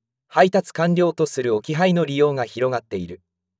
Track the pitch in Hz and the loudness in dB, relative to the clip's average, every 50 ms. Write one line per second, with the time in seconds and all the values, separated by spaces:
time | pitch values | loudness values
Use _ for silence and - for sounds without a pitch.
0 | _ _ _ _ _ _ - 160 190 185 - 190 - - - - 165 175 175 175 | _ _ _ _ _ _ 2 2 4 4 4 0 -2 -2 -4 -2 0 0 2 2
1 | 175 170 160 160 156 - - 135 123 120 110 107 - - 151 160 185 190 170 170 | 2 0 0 0 -2 -2 -2 -2 -2 0 0 -2 -2 -4 -2 0 2 2 2 2
2 | 160 135 139 143 147 147 139 131 120 110 - 117 127 127 127 117 - _ 104 92 | 0 0 2 2 2 2 2 -2 -4 -6 -2 -2 -2 -2 -2 -4 -6 _ -8 -8
3 | 87 85 87 - _ _ _ _ _ _ _ | -8 -10 -12 -18 _ _ _ _ _ _ _